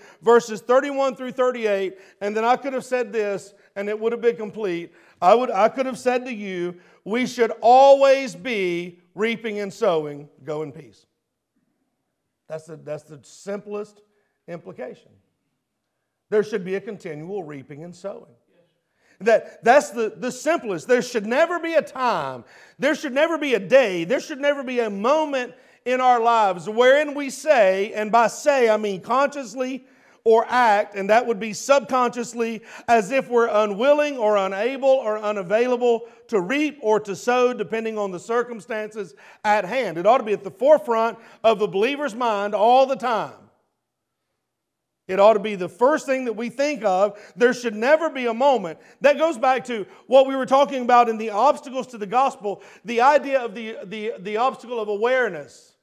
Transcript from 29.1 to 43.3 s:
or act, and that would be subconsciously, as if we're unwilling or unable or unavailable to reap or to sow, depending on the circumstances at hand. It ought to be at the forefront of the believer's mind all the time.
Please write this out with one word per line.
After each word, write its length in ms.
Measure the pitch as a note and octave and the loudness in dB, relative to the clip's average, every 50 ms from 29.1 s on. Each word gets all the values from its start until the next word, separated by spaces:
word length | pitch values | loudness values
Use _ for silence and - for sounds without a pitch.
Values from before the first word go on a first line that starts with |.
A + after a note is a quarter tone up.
| A#3+ C4 C#4+ C#4 C#4+ D4 C4+ G3+ G3 C4 B3+ B3+ C4+ B3+ - _ _ _ _ _ _ _ - | 0 0 0 0 -2 -6 -12 -10 -8 -8 -6 -6 -8 -10 -12 _ _ _ _ _ _ _ 2
or 220 | A#3 A3 A3+ A3+ - | 4 4 4 4 2
act, 480 | A#3+ B3 B3 A3+ G3+ G#3 G#3 G#3 - | 2 2 4 4 4 2 0 -2 -6
and 140 | G3+ G3 G3 | -6 0 2
that 160 | G#3+ A#3 B3 | 4 4 4
would 140 | A#3 A#3 F#3+ | 2 -2 -4
be 140 | A3+ A3 G3+ | -6 -8 -10
subconsciously, 1080 | - - - C#4 C#4+ A#3 - B3 B3+ B3 A#3+ A#3+ A#3+ A#3 - A#3 A#3 A#3 A3+ A3+ G#3+ - - - - - - | -4 0 2 2 2 2 0 0 0 0 0 -2 -4 -8 -8 -6 -6 -4 -4 -6 -8 -12 -16 -20 -10 -2 2
as 240 | A#3+ A#3 G#3 F3 | 2 2 2 2
if 160 | C4+ C4+ - G#3+ | -2 -2 -2 0
we're 180 | A#3+ A#3 A#3 A#3 | 0 0 2 2
unwilling 720 | G#3 G#3 G#3+ G#3 G3+ F#3 A#3+ C#4+ D4 D4 D4 D4 C#4+ B3+ | 2 2 0 0 0 0 2 4 4 4 2 0 -2 -2
or 200 | A3 G#3+ G#3+ G3+ | 0 2 2 2
unable 500 | F#3+ F#3+ G3 G3 G#3+ B3 C4+ C4 C4+ C4+ | 0 0 -2 -4 -4 -4 -4 0 2 2
or 300 | C4 C4 A#3 A3 G#3+ G#3+ | 2 2 0 -2 -4 -4
unavailable 880 | G#3+ G#3 G#3 G3+ F#3 E3+ G#3 A3+ B3 B3+ B3+ A#3 B3 A#3+ A#3 A3+ A#3 - - _ _ - | -4 -4 -4 -4 -4 -2 0 0 2 0 0 0 2 0 0 0 -4 -10 -20 _ _ -4
to 120 | A3+ G3+ | -4 -2
reap 380 | F3 F3+ C4 D4 D#4 D4 - - | -2 -2 -2 -2 -2 -2 -4 -4
or 180 | - G#3+ G#3+ G3+ | 0 0 0 0
to 160 | G#3+ G3+ F#3+ | 0 -4 -10
sow, 380 | - - A#3+ B3 B3+ B3 B3 B3 | -6 -2 0 2 2 2 2 0
depending 440 | - G#3 D#3+ G#3+ A3+ A3+ A3+ A3 G#3+ | -2 -6 -6 -6 -6 -6 -6 -6 -6
on 140 | G3+ G3 | -6 -6
the 80 | F3+ E3+ | -8 -10
circumstances 960 | - - A#3 A#3+ A#3 A#3 A#3+ A3 E3 - A3+ G#3+ G#3+ G#3+ G#3+ A3 G3 E3 - _ - - - _ - | -8 -4 -4 -4 -4 -4 -8 -14 -12 -10 -10 -8 -10 -10 -10 -12 -14 -14 -16 _ -20 -20 -16 _ -2
at 220 | G#3+ G#3 G#3+ F#3 | 0 0 0 0
hand. 320 | F3 A3+ C4+ B3 F3+ D#3+ E3+ | -2 -4 -4 -4 -4 -4 0
It 80 | F3 | 4
ought 140 | G3+ B3 C4 | 4 4 4
to 40 | A#3 | 2
be 100 | A3 G3+ | -2 -4
at 100 | F#3 - | -6 -6
the 80 | G3 | -10
forefront 640 | - - B3 C#4+ D#4 C#4+ D4+ A#3+ A3+ A3+ A3+ A#3 A3 A3+ - - - _ - | -8 0 4 6 6 4 4 2 0 0 0 -2 -4 -6 -14 -20 -8 _ 2
of 160 | A3+ A3+ G3 | 2 2 2
the 80 | G#3+ F#3+ | 0 -2
believer's 480 | E3+ F#3+ G#3+ C4 C#4+ C#4 D4 C4+ G3+ | -2 0 -2 -2 -2 -2 -4 -6 -4
mind 380 | A#3+ B3+ A#3 G#3+ G3+ G3+ G#3 G#3 | -4 -2 -2 -2 -2 -2 -2 -2
all 320 | G3 G3+ A#3 B3 C4 C4+ | 2 4 4 6 6 4
the 100 | C4 D#4 | 4 0
time. 380 | G#3 A#3 B3+ A#3 G3+ D#3+ C3+ | -2 -2 -2 -2 -2 -4 -6